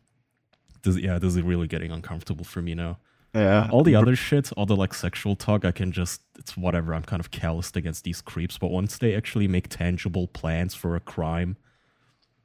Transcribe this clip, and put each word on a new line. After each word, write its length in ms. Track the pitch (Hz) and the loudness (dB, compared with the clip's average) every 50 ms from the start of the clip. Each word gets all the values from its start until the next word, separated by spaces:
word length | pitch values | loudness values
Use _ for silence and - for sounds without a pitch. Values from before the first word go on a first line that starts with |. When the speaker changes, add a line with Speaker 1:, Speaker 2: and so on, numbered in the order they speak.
| _ _ _ _ _ _ _ _ _ _ _ _ _ _ - - - | _ _ _ _ _ _ _ _ _ _ _ _ _ _ -14 -4 0
Speaker 1:
This, 140 | 95 92 | 2 2
yeah, 220 | 92 - 95 90 87 | 2 2 0 0 0
this 180 | 87 92 87 | 0 0 2
is 60 | 90 82 | 2 2
really 260 | 90 90 85 85 78 | 2 2 0 0 -2
getting 240 | 82 80 82 85 82 | -4 -6 -6 -6 -8
uncomfortable 520 | 82 - - 87 82 - - - 78 82 | -10 -10 -10 -12 -10 -8 -8 -8 -8 -8
for 160 | - - 95 | -10 -8 -6
me 140 | 85 85 82 | -6 -4 -4
now. 240 | 85 85 82 87 - _ _ _ _ _ _ - | -4 -4 -6 -6 -8 _ _ _ _ _ _ 0
Speaker 2:
Yeah. 340 | 110 104 95 98 104 110 107 | 2 4 6 6 6 4 6
Speaker 1:
All 140 | 104 123 156 | 6 6 8
the 100 | 170 135 | 8 8
other 220 | 107 113 120 127 | 8 8 6 4
shit, 340 | 123 - - 147 143 135 - - | 2 2 2 2 2 2 0 -2
all 100 | - 104 | -2 0
the, 80 | 95 107 | 2 2
like, 200 | 95 98 92 - | 2 2 0 -2
sexual 420 | - - 90 - - - 101 101 | -4 -6 -6 -4 -4 -2 -2 -2
talk, 280 | - - - 104 104 - | 0 2 2 2 2 2
I 60 | 90 | 0
can 220 | 82 - 98 92 87 | 0 0 -2 -2 -2
just, 300 | - 87 85 - - _ _ _ - | -2 -2 -4 -4 -8 _ _ _ -20
it's 180 | - - - | -18 -14 -8
whatever. 360 | - 90 90 85 85 82 82 80 | -4 0 0 2 2 0 0 -2
I'm 100 | 80 78 | -4 -4
kind 160 | - - 85 | -4 -4 -4
of 100 | 85 - | -4 -6
calloused 460 | - - - 82 80 82 90 - - | -8 -6 -4 -2 -2 -2 -4 -4 -4
against 260 | 90 80 82 80 - - | -6 -4 -4 -6 -6 -6
these 160 | 87 87 - | -8 -8 -8
creeps, 380 | - - - 82 85 90 - - | -10 -10 -6 -6 -6 -6 -4 -4
but 140 | - 87 90 | -4 -2 0
once 260 | 92 95 104 - - | 0 -2 -2 -2 0
they 160 | 127 117 98 | 0 0 2
actually 320 | 104 107 - - 113 101 | 0 -2 -2 0 0 2
make 220 | 95 90 90 - - | 2 2 0 0 -2
tangible 580 | - - 85 87 90 87 - 98 82 95 90 | -4 -4 -2 -2 -2 -2 -2 -4 -2 -2 -2
plans 480 | 90 - - - 82 82 82 87 90 - | -4 -6 -6 -4 -2 -2 0 -2 -2 -4
for 220 | - - 87 85 | -4 -4 -2 -2
a 40 | 85 | -2
crime, 560 | - - - - 82 80 82 85 87 87 98 - _ _ _ _ _ _ _ _ _ _ _ _ _ _ _ _ | -4 -6 -6 -4 -2 -2 -2 -2 -2 -4 -4 -8 _ _ _ _ _ _ _ _ _ _ _ _ _ _ _ _